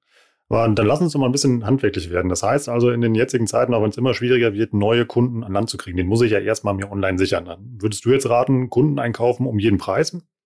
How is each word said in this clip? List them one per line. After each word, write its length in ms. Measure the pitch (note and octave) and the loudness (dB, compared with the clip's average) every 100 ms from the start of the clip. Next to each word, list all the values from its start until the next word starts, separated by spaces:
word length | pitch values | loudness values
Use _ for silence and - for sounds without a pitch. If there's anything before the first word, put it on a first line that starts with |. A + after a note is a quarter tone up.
| _ _ _ _ _ | _ _ _ _ _
Aber 220 | A2+ A2+ | 0 2
dann 160 | G#2+ G#2+ | 4 4
lass 160 | D3+ | 2
uns 100 | F3 | 0
doch 80 | D3 | 0
mal 60 | C3 | 0
ein 60 | |
bisschen 340 | C3+ C#3 B2 G#2+ | 0 0 0 0
handwerklich 460 | C3+ G#2 F#2 E2 | 0 0 -2 -4
werden. 180 | F2 F2+ | -2 -2
Das 140 | F2 | -2
heißt 260 | G2+ C#3 C#3+ | 0 -2 -2
also, 220 | A#2+ B2 | 0 2
in 100 | A#2+ | 2
den 140 | A#2 A2 | 0 2
jetzigen 320 | B2 B2+ A2 | 0 0 0
Zeiten, 260 | A#2 B2 | 0 2
auch 80 | A#2 | 2
wenn's 160 | G#2+ G2+ | 0 0
immer 160 | B2+ | -2
schwieriger 400 | A#2 A#2+ B2 A#2 | 0 2 2 2
wird, 220 | G2+ A2+ G#2 | 0 -2 0
neue 320 | G2+ A#2+ A#2+ | 2 2 2
Kunden 360 | - B2 A#2 | 0 0 -2
an 80 | G#2 | -4
Land 200 | F#2+ A2+ | -4 -4
zu 60 | A#2 | -6
kriegen, 200 | - F2+ | -6 -4
den 80 | F2+ | 0
muss 160 | A2+ | 2
ich 120 | A#2+ | 2
ja 40 | G2+ | 2
erstmal 360 | G2 A2+ G#2 G2 | 0 -2 -2 -4
mir 160 | G2+ | -4
online 260 | G2 F#2+ F#2 | -4 -2 0
sichern. 280 | F#2+ F#2 E2+ | 0 -2 -4
Dann 320 | F2 A2 A#2 | -14 -18 -8
würdest 260 | G#2+ G#2 A#2 | -6 -4 0
du 60 | |
jetzt 180 | C3+ C3 | 0 2
raten, 400 | A#2+ C3+ C3 B2+ | 2 2 0 0
Kunden 300 | - D3+ C#3 | 0 0 0
einkaufen 480 | A#2+ A2 A#2 A#2+ C3 | -4 0 0 0 -2
um 100 | A2 | 0
jeden 220 | G#2+ G2+ | 2 0
Preis? 360 | - G2 D#3+ F3+ - _ | 0 -2 -2 -6 -16 _